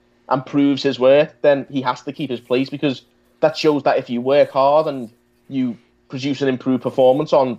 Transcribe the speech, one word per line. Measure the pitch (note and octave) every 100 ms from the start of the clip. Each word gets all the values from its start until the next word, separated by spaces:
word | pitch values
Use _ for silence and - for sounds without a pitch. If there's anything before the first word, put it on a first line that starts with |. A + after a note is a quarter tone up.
| _ _ -
and | C3 -
proves | C#3+ C#3+ C3+
his | C#3+ B2+
worth, | B2+ C#3+ D#3+ _
then | D3 C#3 B2
he | C#3
has | B2 B2+
to | -
keep | C3 C3+
his | A#2
place | - B2+ C3+
because | C#3+ D3 B2 _ _ _ _
that | D#3 -
shows | D#3 D3
that | C#3 C#3
if | C3
you | A#2+
work | B2+ C#3+ C3+
hard | C3+ C3+ D3+ D3+
and | C3+ A2+ _ _ _ -
you | C3 B2+ G#2 _ _ _
produce | C3 C#3+ C3+
an | C3+
improved | B2+ C3+ B2+
performance | B2+ C3+ B2+ C#3 D#3
on | D#3 C3